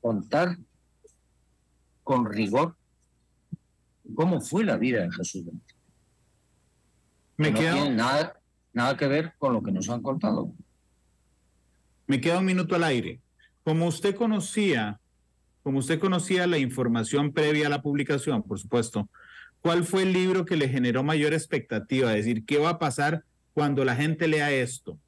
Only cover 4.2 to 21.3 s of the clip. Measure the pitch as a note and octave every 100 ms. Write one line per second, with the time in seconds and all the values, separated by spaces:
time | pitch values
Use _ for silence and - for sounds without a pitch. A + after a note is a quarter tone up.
4.2 | E3+ D#3+ - F3+ G#3+ G2+ B2+ A#2 F2 -
5.2 | - F#2 E2+ - _ _ _ _ _ _
6.2 | _ _ _ _ _ _ _ _ _ _
7.2 | _ - D3+ - D#3+ C#3+ D3 A#2 A#2+ C#3
8.2 | - - _ _ _ A#2 B2 C#3 C#3+ C#3+
9.2 | D#3+ _ C#3 A#2 - - - A#2+ C3+ C3+
10.2 | G#3 G#3+ - - - _ _ _ _ _
11.2 | _ _ _ _ _ _ _ _ - C3+
12.2 | B2 F3 F#3+ F#3 F3+ F3+ E3 B2+ F2 -
13.2 | _ _ _ _ - D#3+ E3+ D#3+ G3+ G3
14.2 | A3+ G#3+ F#3+ - G3+ C3 G#2+ G#2 _ _
15.2 | _ _ _ _ C#3+ C3+ B2+ D#3+ G3 F3+
16.2 | - F#3 F3+ E3 C3 C3 B2 A#2 A2 C#3+
17.2 | D3 C#3+ D3+ D3+ D3+ D3 D3 C#3+ C3+ C#3+
18.2 | C#3+ A#2+ - F#2+ - A#2+ A2+ G#2 G#2 -
19.2 | - - - _ E3+ E3+ E3 F#3+ F#3+ F#3
20.2 | F#3 F#3 F3 E3 C3+ C3+ B2 B2 C#3 D#3
21.2 | D3